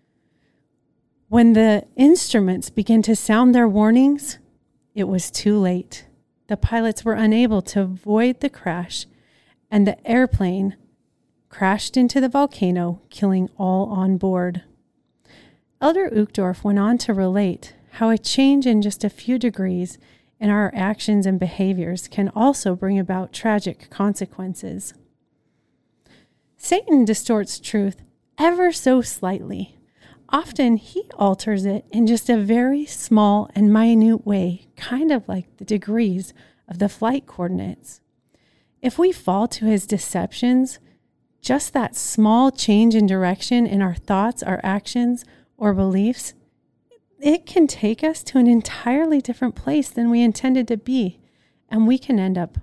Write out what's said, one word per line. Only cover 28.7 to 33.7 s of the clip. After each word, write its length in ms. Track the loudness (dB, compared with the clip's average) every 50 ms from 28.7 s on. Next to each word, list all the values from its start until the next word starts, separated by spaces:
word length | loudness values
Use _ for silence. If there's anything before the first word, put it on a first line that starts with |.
| 0
so 300 | 0 0 2 2 2 2
slightly. 720 | -2 -6 -6 -6 -6 -6 -6 -8 -10 -10 -10 -12 -12 _ _ _ _ _ _ _ -20 -20 _ _ _
Often 460 | -4 -4 -4 -4 -4 0 0 2 2
he 340 | 0 -2 -6 -10 -10 -10 -10 -6
alters 480 | -2 0 0 0 -2 -4 -4 -4 -2 -2
it 220 | -4 -4 -6 -6 _
in 160 | -2 0 2
just 220 | 2 2 0 0 0
a 80 | 0
very 480 | 0 2 0 0 2 2 0 0 -2 -4
small 640 | -6 -10 -10 -4 0 2 4 4 4 2 2 0 -2 0
and 180 | 2 4 4